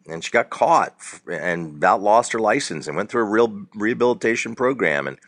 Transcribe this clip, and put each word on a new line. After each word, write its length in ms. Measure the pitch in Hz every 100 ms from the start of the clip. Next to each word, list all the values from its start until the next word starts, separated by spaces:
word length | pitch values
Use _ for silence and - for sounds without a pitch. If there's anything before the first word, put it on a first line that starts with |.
| -
and 160 | 82
she 80 | -
got 180 | 120 117
caught 440 | - - 160 87 -
f-, 220 | - - -
and 460 | 85 90 85 80 73
about 260 | 90 104
lost 300 | 101 110 123
her 80 | 117
license 460 | 107 117 - 78 78
and 80 | 76
went 120 | 107
through 140 | 120
a 80 | 107
real 320 | 110 117 101 101
rehabilitation 800 | 110 104 120 123 120 117 117 117
program. 520 | 113 127 135 87 73 69
And, 100 | 69